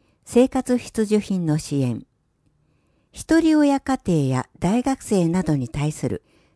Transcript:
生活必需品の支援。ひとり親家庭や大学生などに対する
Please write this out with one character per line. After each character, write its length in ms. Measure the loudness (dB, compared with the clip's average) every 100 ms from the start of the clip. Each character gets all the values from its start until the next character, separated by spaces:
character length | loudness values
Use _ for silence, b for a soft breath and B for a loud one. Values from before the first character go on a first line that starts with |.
| _ _
生 240 | 0 2 4
活 300 | 2 -2 -4
必 240 | -4 -4
需 180 | 0 0
品 240 | 0 -2
の 140 | 0 -2
支 240 | -2 -2
援。 240 | -2 -4 -10 _ _ _ _ _ _ _ _ _ _
ひ 140 | -12 0
と 140 | 2
り 140 | 4
親 240 | 4 4 2
家 200 | -2 -4
庭 180 | 0 0
や 260 | 0 -2 -4 -4
大 240 | -2 0
学 200 | -2 -4
生 260 | -2 0 2
な 140 | 0
ど 120 | 0
に 140 | -2 -2
対 240 | -4 -4
す 160 | -4 -6
る 140 | -6 _ _ _